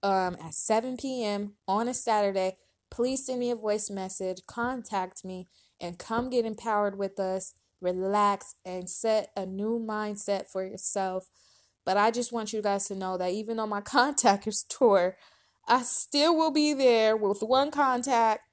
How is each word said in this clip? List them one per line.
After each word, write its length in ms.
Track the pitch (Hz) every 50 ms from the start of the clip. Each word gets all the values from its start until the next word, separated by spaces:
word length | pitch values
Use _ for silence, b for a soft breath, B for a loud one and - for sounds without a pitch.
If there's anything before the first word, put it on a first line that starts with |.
| -
um, 340 | 196 196 190 185 180 180 -
at 140 | 165 160 151
seven 420 | - - - 220 220 226 262 254
P 280 | 247 - 269 262 254 233
M 300 | 208 202 202 208 208 202 _ _
on 220 | - 190 208 233 240
a 60 | 254
Saturday, 640 | - - - 220 208 208 202 196 190 185 185 190 _ _ _ _ _ _ _
please 360 | - - 240 254 262 254 -
send 140 | - 254 247
me 100 | 247 240
a 60 | 240
voice 340 | 226 214 214 208 220 - -
message, 520 | 202 196 190 190 - - 190 185 185 185 -
contact 800 | - - - 233 247 262 254 233 - 220 196 185 185 190 - -
me, 240 | 185 185 185 185 b b b b b b b
and 180 | - 175 175 175
come 320 | - - 226 233 240 262
get 140 | 254 247 226
empowered 540 | 226 220 - - 226 220 208 208 202 196 196
with 200 | 202 190 196 -
us, 360 | 196 185 185 190 185 - - _ _ _ _ _
relax, 760 | 185 180 180 185 185 190 202 208 208 202 202 196 - - - _ _
and 240 | 185 180 185 180 175
set 420 | - - - 226 220 214 - - _
a 100 | 208 190
new 340 | 190 190 196 202 220 233 233
mindset 680 | 226 220 214 214 214 208 208 202 - - 202 196 -
for 180 | - - 190 190
yourself. 640 | 190 202 - - - - 202 190 190 185 190 185 - b b b b b b b b b b _
But 120 | - 190
I 140 | 202 208 220
just 220 | 226 233 247 233 233
want 200 | 233 220 208 -
you 100 | 220 208
guys 240 | 208 196 202 196 -
to 60 | 202
know 220 | 190 190 185 185 180
that 140 | 180 180 180
even 240 | 214 220 214 226
though 100 | 220 220
my 140 | 214 208 202
<laughs> 140 | 202 - -
contact 500 | - 247 285 285 - - 240 196 202 -
is 180 | 214 214 - - _
tore, 480 | - - 269 233 196 190 175 180 185 b b b b b b b b b b
I 160 | - 233 254 240
still 540 | - - - - - - 285 285 320 339
will 160 | 311 320 320 277
be 220 | 302 302 302 302
there 420 | 269 269 254 240 226 220 220 220
with 260 | 220 214 196 202 202 214
one 280 | 220 254 262 277 294
contact 720 | 285 285 294 262 254 247 247 269 262 233 233 220 214 226 _ _